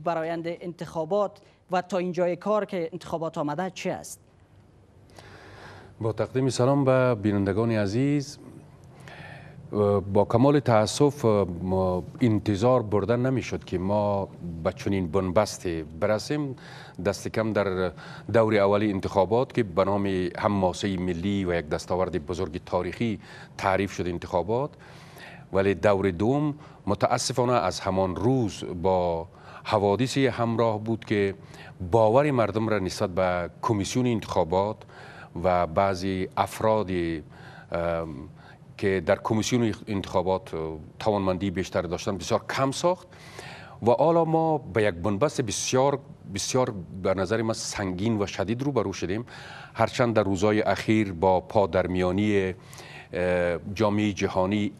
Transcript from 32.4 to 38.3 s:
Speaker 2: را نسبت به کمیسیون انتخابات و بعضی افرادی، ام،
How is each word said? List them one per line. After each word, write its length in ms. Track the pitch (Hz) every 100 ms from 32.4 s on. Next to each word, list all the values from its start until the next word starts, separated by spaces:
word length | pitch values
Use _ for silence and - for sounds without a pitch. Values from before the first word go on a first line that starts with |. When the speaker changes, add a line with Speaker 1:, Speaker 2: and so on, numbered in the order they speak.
| 107 101 110
Speaker 2:
را 100 | 104
نسبت 320 | 92 - 104
به 400 | 90 92 90 85 -
کمیسیون 440 | - 107 95 127 123
انتخابات 680 | 113 - - 82 90 101 110 - - - - - 87
و 220 | 87 87 85
بعضی 600 | 80 98 95 95 95 90 -
افرادی، 840 | 98 - 110 110 95 92 85 80 73 - - - -
ام، 560 | 85 85 85 82 67 -